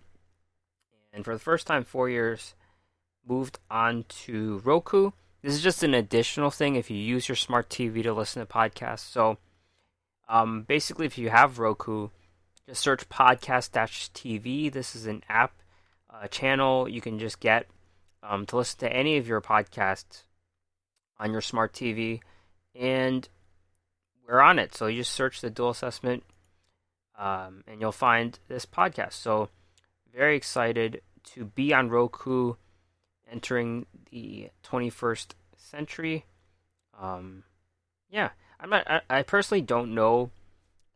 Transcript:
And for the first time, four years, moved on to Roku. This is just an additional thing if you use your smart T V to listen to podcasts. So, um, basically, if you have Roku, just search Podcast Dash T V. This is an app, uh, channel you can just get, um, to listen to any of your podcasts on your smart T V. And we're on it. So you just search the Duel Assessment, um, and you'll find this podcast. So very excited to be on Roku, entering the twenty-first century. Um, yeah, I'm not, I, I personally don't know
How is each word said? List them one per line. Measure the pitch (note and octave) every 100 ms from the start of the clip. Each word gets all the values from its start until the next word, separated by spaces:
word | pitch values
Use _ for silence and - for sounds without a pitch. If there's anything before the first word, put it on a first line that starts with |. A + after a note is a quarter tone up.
| - - _ _ _ _ _ _ _ _ _
And | G#2 A2
for |
the | A2+
first | - E3 -
time, | D3
four | B2 C3 B2+
years, | A#2+ A2+ A2+ - - _ _ _ _ _ _
moved | B2 B2+ C3 - -
on | A2 A#2 A#2 A#2 - -
to | A2 A2 G2+
Roku. | A#2 D#3+ - G3 G3 - _ _
This | C#3+
is | D3
just | F3+ F3
an | D#3+
additional | B2 G#2 A#2+ A#2 - D3
thing | - C#3+ C3
if | -
you | G#2
use | G#2+ B2 A#2+
your | B2
smart | - A#2+ -
T | - A#2+
V | A2+
to | A2+
listen | A2 G#2+ B2
to | A2
podcasts. | A2+ A2 - A#2+ A2+
So, | - B2 A2 G#2 _ _ _ _ _ _ _ _ -
um, | A2+ A2+ A2
basically, | A2 D3 - - D3+
if | -
you | A2+
have | A2+ C#3 A#2+
Roku, | A2+ G#2+ - A2 G#2 - _ _ _ _ -
just | B2
search | C#3+ C3 -
Podcast | - B2+ B2+ - B2+ -
Dash | - A2 - -
T | - A#2+ A2
V. | A#2 C#3 D3+
This | C3+ B2+ A#2+
is | A2
an | G#2+ -
app, | A2 B2+ - _ _ _ _ _
uh, | A2+ G#2
channel | - C3 C3+ C3+ C3 B2+
you | A#2
can | A2+ G#2+
just | A2 -
get, | B2 A#2 - _ _ _ _ _
um, | G#2 G2+ G2+
to | B2
listen | A#2+ -
to | A#2+
any | B2 D3 D3
of | A#2
your | A2
podcasts | - A2 G2+ - G2 F#2+ - - _ _ _ _ _ _ _ _ _ -
on | G#2+
your | A2
smart | - A#2 A2
T | - B2
V. | A2 A2+ A2+ - _ _ _ _ B2
And | B2+ C3 C3 C3 - _ _ _ _ _ _ _ _ _ A#2
we're | B2
on | D3 E3+
it. | F#2+ -
So | A2
you | A#2
just | A#2+
search | - C3 -
the | A#2+
Duel | A2+ A#2+
Assessment, | A#2+ B2+ - B2 B2 - _ _ _ _ _ _ _ _ G#2+
um, | G2 F#2+ F#2+ F#2+ -
and | G#2+
you'll | A2
find | - B2+ A#2 A#2 - -
this | B2+ -
podcast. | - F#3 D#3 G2
So | - A#2 G#2+ G#2 _ _ _ _ _ _
very | A#2+ D3 C#3+
excited | - B2+ A#2 A#2 A2+ - - _
to | - - G#2+
be | C3 C#3+
on | C#3 B2
Roku, | A#2+ A#2+ - C3 B2+ B2 A#2 _ _ _ _ _ _ _
entering | A#2+ - B2 A#2 A#2 - - _
the | A#2+ G#2+ G#2 G#2 _
twenty-first | - B2+ A#2+ - A#2+ A2+ - - _ _
century. | - D3 D3+ - D#3+ D#3+ - _ _ _ _ _ _ G#2+
Um, | F#2+ F2+ F#2 F#2+ - _ _ _ _ _ _
yeah, | G#3 E3+ - _ -
I'm | E3+
not, | G3+ -
I, | D#3+ -
I | C3
personally | C#3 G3+ F#3+ G3+
don't | B2 A#2+ A#2+
know | A2+ A2 A#2+ B2 - - _ _ _ _